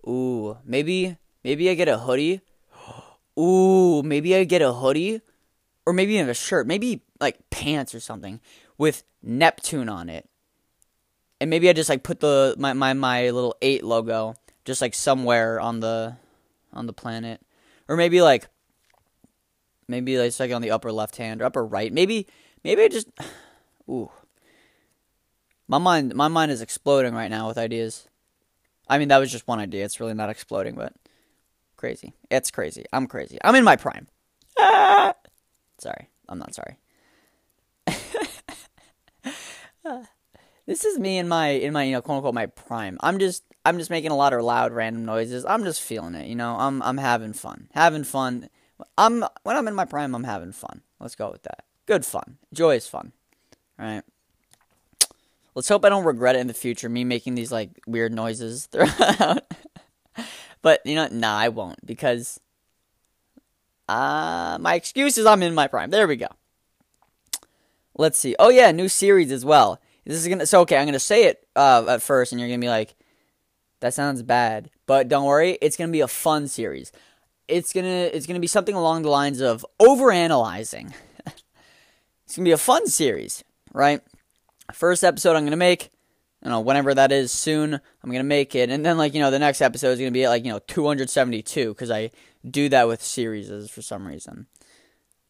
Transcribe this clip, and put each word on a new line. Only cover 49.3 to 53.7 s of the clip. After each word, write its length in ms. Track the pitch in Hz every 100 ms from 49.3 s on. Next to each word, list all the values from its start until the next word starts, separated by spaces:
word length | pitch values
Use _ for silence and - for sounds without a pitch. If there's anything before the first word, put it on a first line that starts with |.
| -
when 140 | - 262
I'm 120 | 226
in 60 |
my 100 | 202
prime, 300 | 175 147 143
I'm 100 | 123
having 280 | 127 101 85
fun. 280 | 95 - - _ _
Let's 160 | 120 -
go 140 | 107
with 120 | -
that. 220 | - - _ _
Good 220 | - 196 -
fun. 320 | - - - _
Joyous 340 | 143 165 127 -
fun. 240 | - - _ _ _ _ _ _